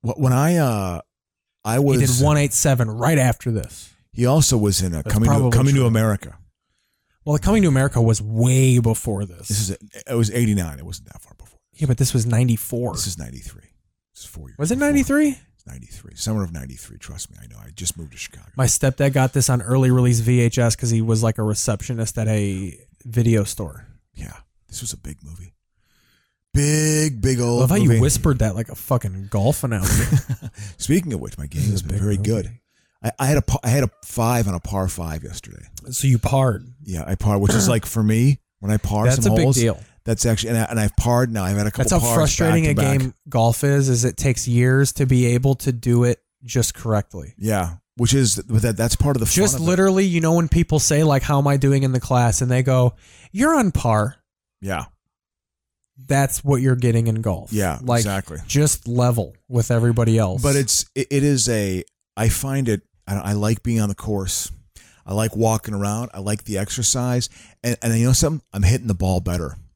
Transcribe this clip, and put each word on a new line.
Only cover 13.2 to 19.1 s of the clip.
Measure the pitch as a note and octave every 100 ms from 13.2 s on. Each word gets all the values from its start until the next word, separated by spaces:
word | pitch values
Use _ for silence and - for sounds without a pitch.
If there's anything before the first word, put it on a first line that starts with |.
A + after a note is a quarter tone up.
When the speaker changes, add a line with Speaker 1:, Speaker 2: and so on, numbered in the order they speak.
| A#1+ B1+ - - _ _ _ _ _
Speaker 1:
This | -
is |
four | - - C3+
years | -
Speaker 2:
Was | D#3
it |
Speaker 1:
before. | B3+ D4
Speaker 2:
ninety-three? | C#4+ C4 C#4+ D4+ C4 _
Speaker 1:
It's | _ -
ninety-three. | B2 - - -
Summer | - A2 A2
of | F#2
ninety-three. | E2 C2 B1+ - -
Trust | - - -
me, | -
I | A1+
know. | G#1+
I | G#1
just | - F2 -
moved | D2+
to | -
Chicago. | - - -
Speaker 2:
My | -
stepdad | B2+ - C3+ - C#3